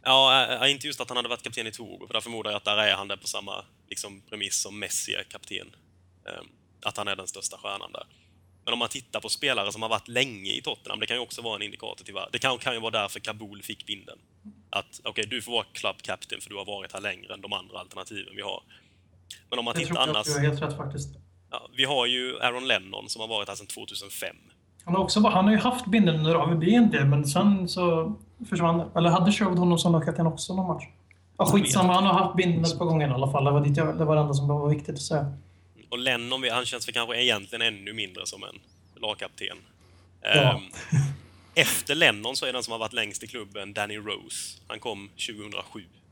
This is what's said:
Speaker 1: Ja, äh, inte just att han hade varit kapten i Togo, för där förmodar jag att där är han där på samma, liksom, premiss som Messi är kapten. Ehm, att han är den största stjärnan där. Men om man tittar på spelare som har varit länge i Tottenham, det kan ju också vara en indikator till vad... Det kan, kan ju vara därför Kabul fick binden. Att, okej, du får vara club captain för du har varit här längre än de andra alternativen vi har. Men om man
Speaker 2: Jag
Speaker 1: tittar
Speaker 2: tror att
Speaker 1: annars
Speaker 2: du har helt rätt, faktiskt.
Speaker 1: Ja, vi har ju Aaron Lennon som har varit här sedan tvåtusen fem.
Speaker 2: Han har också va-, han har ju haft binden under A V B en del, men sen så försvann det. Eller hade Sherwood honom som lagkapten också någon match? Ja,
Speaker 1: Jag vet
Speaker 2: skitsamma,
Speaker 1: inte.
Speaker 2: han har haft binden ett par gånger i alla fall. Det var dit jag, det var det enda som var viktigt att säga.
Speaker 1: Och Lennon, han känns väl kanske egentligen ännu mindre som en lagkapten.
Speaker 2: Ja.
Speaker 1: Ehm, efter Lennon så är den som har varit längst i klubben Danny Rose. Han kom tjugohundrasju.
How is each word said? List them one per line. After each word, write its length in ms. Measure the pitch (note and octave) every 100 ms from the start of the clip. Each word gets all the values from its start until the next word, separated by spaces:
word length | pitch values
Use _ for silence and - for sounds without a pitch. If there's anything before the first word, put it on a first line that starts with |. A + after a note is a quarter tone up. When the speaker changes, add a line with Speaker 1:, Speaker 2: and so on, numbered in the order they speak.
Speaker 1:
Ja, 460 | C3 C3+ C3+ C3+ B2 B2 C3
äh, 40 |
inte 140 | C#3 D3
just 140 | C3+
att 80 | B2
han 80 | B2
hade 120 | A#2
varit 140 | A#2
kapten 240 | C3+ A#2+ A2
i 40 |
Togo, 340 | A2 A2+ F#2 F2+
för 80 |
där 60 | A2
förmodar 300 | A#2 A#2 G#2+
jag 60 | G#2
att 60 |
där 120 | - G#2
är 180 | G#2+
han 140 | F#2+ G2
där 80 | G2
på 100 | -
samma, 260 | G2+ G2 F#2+ - _ _
liksom, 320 | G2+ G#2 G2 _
premiss 320 | G#2+ G2 -
som 160 | G2+ G#2
Messi 360 | G2 - -
är 80 | F#2+
kapten. 440 | G2 G2+ - F#2+ F2+ _ _ _ _ _ -
Ehm, 200 | - - _ _ _
att 120 | G#2+ G#2
han 120 | G2+
är 80 | F#2+
den 100 | F#2+
största 300 | G2 - F#2+
stjärnan 360 | G#2 G2 -
där. 120 | - - _ _ _ _ _
Men 80 | -
om 60 | A#2+
man 100 | A#2
tittar 320 | C3+ B2 A2
på 80 | G#2+
spelare 440 | - C#3+ A#2+ G2+
som 100 | G#2
har 60 | A2+
varit 200 | A2 -
länge 420 | A#2+ C3+ G#2+ F#2+
i 80 | A2
Tottenham, 380 | D#3 A2 A2 G#2
det 60 | A2
kan 100 | A#2+
ju 40 |
också 200 | A#2 -
vara 140 | A#2 G#2
en 60 |
indikator 420 | G#2 G2+ A2 F#2+
till 100 | F#2+
vad... 140 | G2 F#2
Det 60 | A#2+
kan, 200 | C3+ B2
kan 160 | -
ju 60 | A#2
vara 100 | A2+
därför 300 | A2 G2+ G#2+
Kabul 420 | - G#2+ G#2+ G2+
fick 240 | - G#2 -
binden. 320 | G2+ F#2 - _ _ - - _
Att, 300 | G2 - -
okej, 200 | - A2 G#2+
du 120 | B2
får 100 | A#2
vara 120 | A#2+ G2+
club 240 | - G#2 F#2+
captain 380 | - F#2 - G2+
för 100 | -
du 60 | G2+
har 80 |
varit 280 | F#2+ G2 F#2+
här 80 | G2
längre 340 | G2+ F#2 G2
än 60 | G2
de 120 | G2
andra 260 | G2+ F#2 G2
alternativen 540 | F2+ G2 F#2 G#2 F#2+ G2
vi 60 |
har. 200 | G2+ F#2 _ - _ _ _ _ _ - _
Men 80 | B2
om 60 |
man 80 | A#2 A2+
Speaker 2:
Jag 60 |
Speaker 1:
tittar 120 | -
Speaker 2:
tror 80 | F3
att 60 | C#3 G#2+
Speaker 1:
annars 100 | G#2+
Speaker 2:
du 60 |
har 80 | C#3+
helt 220 | C#3+ C#3
rätt, 140 | D3+ -
faktiskt. 320 | C#3 - - - - _ _
Speaker 1:
Ja, 180 | B2 B2 B2+
vi 80 |
har 220 | C3+ C#3 A#2+
ju 320 | B2 B2+ B2+
Aaron 280 | B2 B2 C3
Lennon 400 | G#2+ F#2+ G2+ G#2+
som 120 | A2+
har 80 | A2
varit 200 | A2 G2
här 60 |
sedan 120 | G2 G2+
tvåtusen 440 | - G#2 G2 G2
fem. 260 | - F#2 - _ _ _ _
Speaker 2:
Han 100 | -
har 80 | F#3
också 180 | F3+ G#3+
va-, 100 | G#3+
han 140 | F#3
har 80 | G3
ju 60 | G#3+
haft 280 | B3+ B3 -
binden 280 | A3 F3 D#3
under 180 | D#3
A 120 | E3 D#3
V 80 | E3
B 140 | E3+
en 160 | A#3+ A3
del, 140 | D3+ C#3
men 180 | C#3+ D3
sen 420 | F3+ G3+ G3 F3
så 460 | - F3 E3 E3 G#3 - _ A#3
försvann 300 | F3 E3 E3+
det. 100 | D#3+ E3+
Eller 140 | E3+
hade 220 | F3 F3
Sherwood 260 | G#3 G3 F3+
honom 200 | F3+ E3+
som 140 | F3
lagkapten 340 | E3 D#3 D#3+ E3
också 280 | D#3 - F#3
någon 100 | F3+
match? 180 | D3+ -
Ja, 60 | - _ _ _ -
Speaker 1:
Jag 60 |
vet 80 | F3+
Speaker 2:
skitsamma, 320 | G3+ - G3+
Speaker 1:
inte. 100 | F3+
Speaker 2:
han 100 | F3+ G3 F3+
har 80 |
haft 120 | - F3+
binden 280 | F3 D#3+
ett 140 | E3 D#3+
par 60 |
gånger 240 | E3+ D#3+ C#3+
i 20 |
alla 200 | B2+ C#3
fall. 120 | C#3+
Det 60 | C#3
var 100 | C#3+
dit 160 | C#3+ C#3+
jag, 220 | D#3 D#3+
det 60 |
var 100 | D#3 D3+
det 40 |
enda 120 | D3
som 140 | C#3 C#3+
var 200 | D3 D3
viktigt 260 | D3+ -
att 80 | D3
säga. 300 | - D#3 C#3 - - _ _ _ -
Speaker 1:
Och 80 | A#2+
Lennon, 460 | B2+ B2 A#2+ C3 B2+
han 140 | A#2
känns 240 | B2 B2 A#2+
väl 60 |
kanske 280 | A#2+ A#2 A#2
egentligen 400 | B2 A2 G2 A#2
ännu 300 | A#2 G#2 G2
mindre 340 | A2 G2 F#2 F#2
som 160 | G2
en 160 | G2 - _ _ _ -
lagkapten. 560 | A2+ G2+ F#2+ - G2 F2+ - _ _ _ _ _
Speaker 2:
Ja. 60 | -
Speaker 1:
Ehm, 320 | G2 - - F#2+ - - - C#3 - - - -
efter 400 | - D#3 - -
Lennon 420 | D3 D#3+ G#2 A2+ C3+
så 100 | C#3
är 60 |
den 100 | B2
som 100 | A#2
har 60 | A2+
varit 140 | A2
längst 300 | A#2+ G#2+ G2
i 40 | A#2
klubben 460 | B2 G2+ G2+ G2
Danny 240 | G#2 G#2 G#2
Rose. 600 | G#2 G2 - - - - -
Han 120 | A2
kom 300 | B2 G2 G2+ -
tjugohundrasju. 680 | - G#2 G#2 G2+ - A2 E2+ _ _